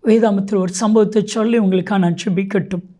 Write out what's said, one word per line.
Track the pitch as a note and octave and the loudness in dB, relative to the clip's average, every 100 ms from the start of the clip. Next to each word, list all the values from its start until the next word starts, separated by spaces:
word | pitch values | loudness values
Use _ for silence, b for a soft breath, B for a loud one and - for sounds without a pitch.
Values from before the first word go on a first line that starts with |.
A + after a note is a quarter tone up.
வேதாமத்தில் | C#4+ A3+ A3 G3+ G3 G#3 | 4 4 4 0 -2 -2
ஒரு | F#3 | -2
சம்பவத்தை | F#3 A3 A3 G#3+ G#3+ | -2 2 2 2 0
சொல்லி | G#3 A3+ A3 A#3 | -2 -2 0 2
உங்களுக்காக | G3 F#3 F3+ G3+ | 2 0 0 0
நான் | F3 E3+ | 0 0
ஜெபிக்கட்டும். | - F3+ G3 G3 F#3+ F3+ - - | -2 -4 -2 -4 -4 -8 -10 -20